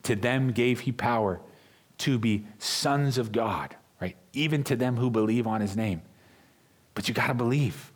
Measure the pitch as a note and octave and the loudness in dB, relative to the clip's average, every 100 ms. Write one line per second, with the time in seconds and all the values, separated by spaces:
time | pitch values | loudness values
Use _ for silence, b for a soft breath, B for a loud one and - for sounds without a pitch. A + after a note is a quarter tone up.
0 | - A2 A#2+ C3 C3 A#2 A#2+ A#2+ - A#2 | -2 0 0 2 0 2 2 2 -2 -2
1 | B2 A#2+ G#2 F2 B B B B B _ | 0 2 2 -2 B B B B B _
2 | - B2+ A2+ G#2 B B - - C3+ C#3+ | -2 0 2 0 B B -6 -2 0 2
3 | C#3+ B2 A2+ A2 A2 G2 - - _ _ | 2 0 0 0 0 -2 -6 -12 _ _
4 | F2+ - - C3+ D3+ D3+ C3+ B2+ B2+ A#2+ | -10 -10 -12 -2 0 0 0 0 0 2
5 | B2 A2+ A2 A#2 A2+ G#2+ G2+ G2 A2 E2+ | 2 2 2 2 0 0 0 0 -2 -2
6 | - b b b b b b b b - | -6 b b b b b b b b -8
7 | - A2+ - B2 A#2+ C#3 C3 - - | -4 -2 0 2 2 2 0 -2 -14